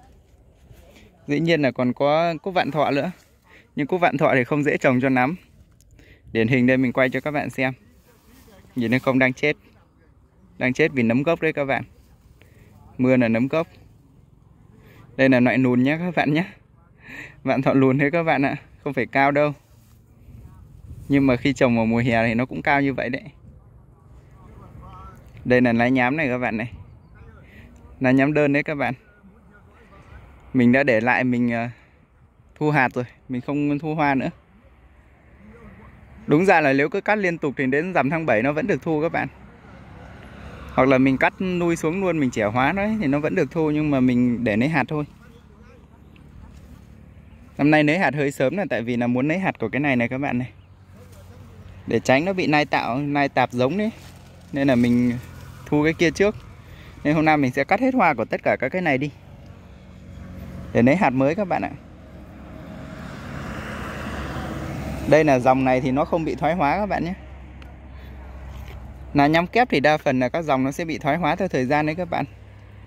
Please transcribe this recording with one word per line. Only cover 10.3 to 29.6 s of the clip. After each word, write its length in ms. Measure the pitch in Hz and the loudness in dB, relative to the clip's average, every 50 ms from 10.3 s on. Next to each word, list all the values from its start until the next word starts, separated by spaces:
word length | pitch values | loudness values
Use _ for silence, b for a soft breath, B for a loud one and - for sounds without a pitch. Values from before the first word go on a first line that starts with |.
| _ _ _ _ _ | _ _ _ _ _
Đang 160 | - 127 127 127 | -4 -4 -2 0
chết 180 | - 151 127 113 | 0 0 0 0
vì 100 | 131 117 | 0 0
nấm 200 | 113 117 127 143 | 2 2 2 0
gốc 180 | 165 170 165 | 0 -2 0
đấy 120 | 165 160 151 | -2 -4 -2
các 120 | 151 143 | -2 -4
bạn. 180 | 135 131 - 117 - - - - _ - _ _ _ _ _ b b b b b b b - - - - | -2 -4 -4 -6 -8 -16 -20 -20 _ -20 _ _ _ _ _ b b b b b b b -20 -20 -16 -6
Mưa 200 | - 127 127 131 | -2 2 2 4
là 100 | 127 123 | 4 2
nấm 200 | 113 113 113 127 | 2 0 0 0
gốc. 200 | 135 - 160 170 - - - - - - _ _ _ _ - - _ _ _ _ _ _ _ - - b b b b b b b b - | -2 -2 -4 -4 -6 -10 -20 -20 -20 -20 _ _ _ _ -20 -20 _ _ _ _ _ _ _ -20 -20 b b b b b b b b 0
Đây 120 | - 135 131 | 2 4 6
là 100 | 131 123 | 6 6
loại 180 | 123 123 107 | 4 4 4
nùn 260 | 120 131 123 123 123 127 | 2 2 2 2 2 2
nhé 140 | 135 151 160 | 2 0 -2
các 160 | 175 180 170 | -4 -2 -2
bạn 180 | 165 - 139 147 | 0 0 2 0
nhé. 120 | 156 185 - - - _ _ _ _ _ _ B B B B B B B B B B - | 0 -2 -4 -8 -18 _ _ _ _ _ _ B B B B B B B B B B -2
Vạn 180 | 135 123 123 | -2 0 2
thọ 120 | 135 143 - | 2 2 4
lùn 240 | 135 135 131 127 | 4 4 4 4
đấy 140 | 139 143 143 | 4 2 2
các 120 | 151 170 165 | 0 0 0
bạn 180 | 160 151 131 | 2 2 2
ạ. 140 | 139 131 135 143 - - - - - | 0 0 -2 -6 -10 -16 -20 -12 -10
Không 100 | 147 135 | -6 -4
phải 120 | 139 117 | -4 -4
cao 260 | - - 135 139 139 | -2 0 2 2 4
đâu. 200 | 143 147 147 147 143 - _ _ - - - _ - - _ _ _ - - - - - - - - - - - - - - - - - - - | 4 2 2 0 -2 -6 _ _ -20 -20 -20 _ -20 -20 _ _ _ -20 -20 -20 -20 -20 -20 -20 -20 -20 -20 -20 -20 -20 -20 -18 -18 -16 -4 0
Nhưng 180 | 143 139 139 | 2 2 4
mà 80 | 135 123 | 2 2
khi 180 | 120 - 147 131 | 2 0 -2 0
trồng 220 | - 139 123 117 | 2 2 2 4
vào 100 | 117 113 | 2 2
mùa 140 | 110 113 117 | 2 0 0
hè 280 | 120 120 117 113 113 | 2 2 2 2 2
thì 60 | 117 113 | 2 0
nó 120 | 113 127 | 0 -2
cũng 160 | - - - | -4 -6 -4
cao 200 | - 156 143 143 | -2 0 2 2
như 120 | 139 139 131 | 2 0 -2
vậy 160 | 123 - 120 | -2 -4 -6
đấy. 120 | 131 - - - - - - - - - - - - - - - - _ - - - - - - - - - - - - 190 - - - - - - - - - - - - - - - - | -6 -8 -10 -16 -20 -20 -20 -20 -20 -20 -20 -20 -20 -20 -20 -20 -20 _ -20 -20 -20 -20 -20 -20 -20 -20 -20 -20 -20 -20 -20 -20 -20 -20 -20 -20 -18 -18 -20 -20 -20 -20 -20 -20 -20 -10 0
Đây 160 | 123 123 123 | 2 4 4
là 120 | 123 123 117 | 6 4 4
lá 140 | 113 117 | 4 2
nhám 300 | 123 131 131 123 123 139 | 2 2 2 2 0 0
này 100 | 160 160 | -2 -2
các 100 | 127 123 | -2 -2
bạn 200 | 123 123 113 107 | -2 -2 -4 -4
này. 140 | 107 110 120 - - - - - - - - - - - - - - B B B B B B - - - - - - | -4 -6 -8 -10 -16 -20 -20 -20 -20 -20 -20 -20 -20 -20 -20 -20 -20 B B B B B B -20 -20 -20 -20 -10 -2
Lá 120 | 131 127 | 0 2
nhám 220 | 127 135 135 143 151 | 4 4 4 2 2
đơn 200 | 147 151 139 139 | 2 2 2 2
đấy 100 | 143 151 | 0 -2
các 120 | - 156 | -4 -6
bạn. 180 | 143 131 117 127 - _ - _ - - - - - - - - - | -4 -4 -4 -6 -8 _ -20 _ -20 -20 -20 -20 -20 -20 -20 -20 -20